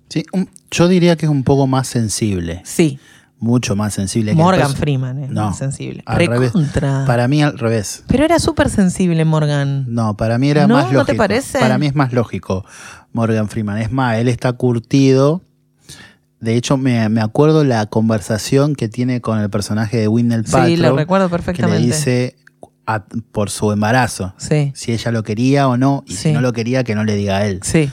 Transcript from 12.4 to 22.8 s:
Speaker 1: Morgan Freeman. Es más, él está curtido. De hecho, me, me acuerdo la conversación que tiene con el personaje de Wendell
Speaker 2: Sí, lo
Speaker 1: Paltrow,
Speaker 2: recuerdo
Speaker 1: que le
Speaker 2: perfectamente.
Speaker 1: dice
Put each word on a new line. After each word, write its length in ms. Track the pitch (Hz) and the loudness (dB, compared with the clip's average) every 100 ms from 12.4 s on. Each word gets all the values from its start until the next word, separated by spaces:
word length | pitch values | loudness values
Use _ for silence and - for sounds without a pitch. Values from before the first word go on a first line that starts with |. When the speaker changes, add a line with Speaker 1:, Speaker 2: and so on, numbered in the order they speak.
| - 92 - - - - _ | -6 -6 -6 -18 -20 -20 _
Speaker 1:
Morgan 360 | 117 113 110 107 | -4 0 0 -2
Freeman. 300 | 117 104 104 | -4 -4 -4
Es 140 | 110 | -4
más, 240 | 131 127 110 | -2 0 0
él 80 | 123 | 0
está 260 | 117 127 | 0 -2
curtido. 880 | 123 123 117 - 139 135 131 139 180 - _ _ _ - - - _ _ _ | 0 -2 -2 0 2 4 4 4 0 -6 _ _ _ -20 -20 -20 _ _ _
De 160 | 113 117 | -2 -2
hecho, 200 | - 139 | 0 0
me, 320 | 131 117 107 | 2 2 2
me 120 | 113 | 0
acuerdo 420 | 110 - 151 156 | 0 2 4 4
la 240 | 143 113 104 | 2 0 0
conversación 880 | 113 110 110 - 107 - 135 147 | 0 0 0 -2 -4 0 2 2
que 140 | 139 113 | -2 -4
tiene 320 | 117 123 123 | -4 -4 -2
con 180 | 113 110 | -2 -2
el 120 | 104 | -2
personaje 460 | 104 98 104 107 120 | -4 -4 -4 -2 0
de 100 | 107 | 2
Wendell 360 | 117 120 117 107 | 2 2 0 0
Speaker 2:
Sí, 60 | |
lo 60 | - | 2
Speaker 1:
Paltrow, 380 | - 170 160 135 | 2 2 2 2
Speaker 2:
recuerdo 300 | 160 190 185 | 0 0 0
Speaker 1:
que 40 | |
le 40 | 170 | -2
Speaker 2:
perfectamente. 500 | 185 180 175 - 120 | -4 -2 0 2 0
Speaker 1:
dice 500 | - 131 123 127 - _ _ - _ | 0 0 0 -2 -8 _ _ -20 _